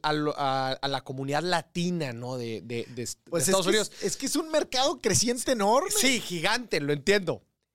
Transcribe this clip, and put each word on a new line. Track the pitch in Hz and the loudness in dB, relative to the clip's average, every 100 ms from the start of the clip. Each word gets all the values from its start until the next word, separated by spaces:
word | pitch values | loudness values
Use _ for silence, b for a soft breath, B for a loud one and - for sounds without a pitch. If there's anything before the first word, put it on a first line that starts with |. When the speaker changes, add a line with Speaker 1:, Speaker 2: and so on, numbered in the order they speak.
Speaker 1:
al, | 151 151 151 - | 0 0 0 0
a, | 139 135 131 131 | 0 0 0 -2
a | 139 | -2
la | 135 - | -4 -6
comunidad | 135 139 147 | -8 -2 -2
latina, | 175 175 - - 175 175 143 | 0 -2 -2 -4 -2 -2 -4
¿no? | 117 123 127 | -6 -8 -6
De, | 117 110 | -6 -6
de, | 92 117 113 | -6 -6 -6
de | 123 | -8
est-, | 117 - | -8 -10
de | - | -4
Speaker 2:
pues | 165 | 0
es | 135 | 2
Speaker 1:
Estados | 190 180 | 4 4
Speaker 2:
que | |
Speaker 1:
Unidos. | 214 202 - | 2 0 -4
Speaker 2:
es, | |
es | 196 - | -6 -4
que | 269 | -2
es | 285 | -2
un | 320 | 0
mercado | 311 - 254 277 311 | 0 0 0 0 0
creciente | 220 185 214 247 - | 2 2 2 0 0
enorme. | 254 202 247 381 | 2 4 4 2
Speaker 1:
Sí, | - 262 240 | 2 2 2
gigante, | - 175 170 233 240 175 | 0 -2 0 0 0 -2
lo | 143 | 0
entiendo. | 147 131 208 170 117 _ _ _ | 0 4 2 2 -4 _ _ _